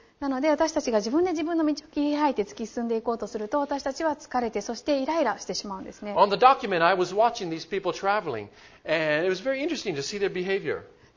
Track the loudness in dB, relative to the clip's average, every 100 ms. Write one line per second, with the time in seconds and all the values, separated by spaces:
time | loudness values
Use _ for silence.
0 | -20 _ -4 0 2 4 2 0 2 0
1 | 2 2 2 0 0 2 2 0 -6 -2
2 | 0 2 2 0 -4 -6 -8 -6 -2 -2
3 | -2 -4 -6 -6 -2 -2 -2 -2 -4 -2
4 | -2 -2 -4 -2 -2 -4 -6 -6 0 0
5 | 0 0 0 -2 -6 -6 -6 -10 -12 -12
6 | -4 4 4 8 6 6 2 4 4 4
7 | 0 2 2 2 -6 -8 -6 -4 -4 -2
8 | 0 0 0 -6 -8 -16 -20 -14 -2 0
9 | 2 2 0 -2 -2 -2 -2 -4 -4 -4
10 | -6 -2 -2 -2 -2 -2 -2 -6 -8 -20
11 | -18